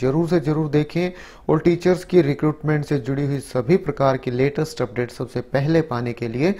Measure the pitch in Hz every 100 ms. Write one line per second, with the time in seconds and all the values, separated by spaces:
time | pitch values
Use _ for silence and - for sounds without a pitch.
0 | 127 151 165 175 151 151 156 151 151 170
1 | 180 180 - - - 156 165 170 185 170
2 | - 180 143 139 151 147 147 151 139 147
3 | 120 139 139 139 - 131 117 190 - -
4 | 139 131 131 123 139 147 156 - 123 107
5 | 120 - 127 127 - 139 143 165 156 120
6 | 120 117 120 123 170